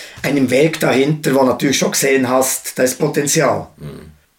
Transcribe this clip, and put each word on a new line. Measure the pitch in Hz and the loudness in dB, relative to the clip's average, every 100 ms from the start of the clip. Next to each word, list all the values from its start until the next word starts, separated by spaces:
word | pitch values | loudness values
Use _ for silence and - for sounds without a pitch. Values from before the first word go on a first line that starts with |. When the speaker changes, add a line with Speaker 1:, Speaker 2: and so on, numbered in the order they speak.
| - - | -16 -6
Speaker 1:
einem | 151 143 127 | -2 0 2
Weg | 127 160 - | 2 2 2
dahinter, | 151 123 139 151 151 | 0 2 2 0 0
wo | 135 | 2
natürlich | 131 - 143 127 | 2 2 0 0
schon | - | 0
gesehen | - 139 135 123 | 0 2 2 2
hast, | 131 131 - - - | 0 0 -4 -8 -2
da | |
ist | 127 - | -2 0
Potenzial. | 151 147 143 160 131 101 85 - | -2 -2 0 0 0 0 -6 -16
Speaker 2:
Mhm. | 76 67 76 - _ | -16 -16 -20 -20 _